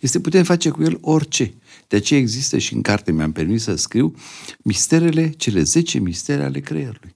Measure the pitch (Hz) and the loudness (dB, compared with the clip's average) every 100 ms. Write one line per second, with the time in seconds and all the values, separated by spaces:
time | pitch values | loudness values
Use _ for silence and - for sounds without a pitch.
0 | 135 175 - 180 175 175 170 151 156 - | 0 0 2 2 4 2 0 0 0 0
1 | - 156 151 - 107 - _ - _ - | 0 0 2 -2 -4 -4 _ -20 _ 0
2 | - 147 123 113 135 - - 113 - 104 | 2 2 2 0 -2 -2 -2 -4 0 0
3 | - 80 78 78 80 113 110 85 - 113 | 0 0 0 -2 0 -2 -2 -4 -2 0
4 | 82 - - - - - - 101 - 160 | 0 -2 -16 -20 -18 -8 -4 -2 2 4
5 | 165 160 160 151 - 101 76 160 170 139 | 4 2 0 -2 -2 0 2 2 2 0
6 | 95 85 - 143 143 - 71 80 131 110 | -2 -4 -4 -2 -2 -4 -6 -6 -6 -10
7 | - | -18